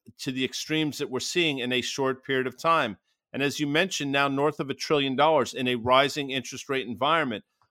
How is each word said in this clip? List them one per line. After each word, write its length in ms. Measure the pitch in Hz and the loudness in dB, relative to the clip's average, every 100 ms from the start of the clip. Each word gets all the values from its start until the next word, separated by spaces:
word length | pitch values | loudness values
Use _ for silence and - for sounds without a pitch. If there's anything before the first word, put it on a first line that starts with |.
| - - | -20 -10
to 140 | 139 | -6
the 120 | 131 | -2
extremes 540 | 127 - - 156 151 127 | -4 -4 -4 -2 -2 -4
that 120 | 135 | -6
we're 100 | 131 | -6
seeing 380 | - 180 160 135 | -4 0 0 0
in 140 | 123 | -2
a 80 | 127 | -2
short 440 | 120 - 131 131 | -2 -2 -2 -2
period 220 | - 131 127 | -2 -2 -2
of 100 | 120 | -2
time. 400 | 165 165 123 95 _ _ _ | 0 2 0 -4 _ _ _
And 100 | 123 | -4
as 160 | 139 127 | -2 -2
you 60 | 147 | 0
mentioned, 440 | 151 185 - 143 | 0 0 -2 -2
now 180 | 139 143 | 2 2
north 320 | 139 147 - | 2 0 -2
of 100 | 139 | -6
a 40 | |
trillion 420 | - - 151 139 131 | -6 0 2 2 4
dollars 380 | 151 151 113 | 4 4 2
in 140 | 123 127 | -2 -2
a 80 | 123 | 0
rising 540 | 117 131 143 151 139 | 4 6 6 0 -4
interest 380 | 135 - 127 - | -6 -6 -10 -4
rate 180 | 135 113 | -4 -4
environment. 580 | 101 139 165 139 104 - _ _ | -2 2 2 0 -4 -10 _ _